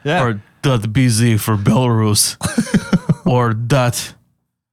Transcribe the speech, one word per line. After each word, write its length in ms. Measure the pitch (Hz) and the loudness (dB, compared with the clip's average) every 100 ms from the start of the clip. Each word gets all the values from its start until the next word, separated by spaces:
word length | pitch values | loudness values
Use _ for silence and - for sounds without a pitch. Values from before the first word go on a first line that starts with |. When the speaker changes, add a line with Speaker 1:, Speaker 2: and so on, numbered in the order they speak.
Speaker 1:
Yeah. 200 | 143 170 | -4 -2
Speaker 2:
Or 160 | 123 101 - _ | -2 -4 -10 _
dot 300 | 143 123 107 | -2 0 0
B 160 | 107 127 | 0 2
Z 300 | 107 120 107 | 2 2 2
for 180 | - 107 | 0 0
Belarus. 800 | 101 113 123 113 110 104 - - | 2 2 2 2 2 0 -2 -4
Speaker 1:
<laughs> 460 | - - - 170 - - - - | -4 -4 -2 -2 0 -2 0 -2
Speaker 2:
Or 300 | 135 123 120 | 0 0 0
dot, 600 | 110 117 143 120 - - - _ _ _ _ _ | -2 0 0 0 -2 -8 -16 _ _ _ _ _